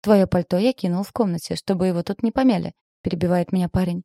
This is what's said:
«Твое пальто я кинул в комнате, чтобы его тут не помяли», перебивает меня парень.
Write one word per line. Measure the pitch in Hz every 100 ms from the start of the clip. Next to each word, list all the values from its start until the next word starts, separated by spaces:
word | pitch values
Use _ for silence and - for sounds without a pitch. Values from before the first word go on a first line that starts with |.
«Твое | 208 208 185
пальто | 180 170 180
я | 233
кинул | 262 185 175
в | 196
комнате, | - 208 170 - 165
чтобы | - 190 185
его | 175
тут | 170 196
не | 226
помяли», | 240 262 190 170 - _ _
перебивает | - 175 175 175 175
меня | 185 175
парень. | 185 185 175